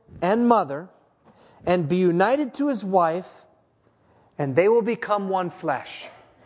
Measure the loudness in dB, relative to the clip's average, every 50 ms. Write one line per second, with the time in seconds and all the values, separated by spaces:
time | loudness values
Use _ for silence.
0 | _ -20 -10 -4 0 0 2 2 4 4 4 4 2 -2 -6 -10 -12 -14 _ _
1 | _ _ _ _ _ _ _ _ _ _ _ -8 -2 0 0 0 0 0 0 2
2 | 2 2 2 2 2 2 2 0 -2 -4 -4 -4 -2 -2 -2 -4 -4 0 0 2
3 | 2 2 -2 -4 -8 -12 -20 -20 -20 _ _ _ _ _ _ _ _ _ _ _
4 | _ _ _ _ _ _ _ -6 -4 0 2 4 4 4 4 2 2 0 -4 -4
5 | -2 -4 -2 -2 -2 -2 -2 -2 -4 -4 -8 -8 -4 -4 -4 -4 -6 -12 -16 -18
6 | -18 -20 -20 -20 -20 _ _ _ -20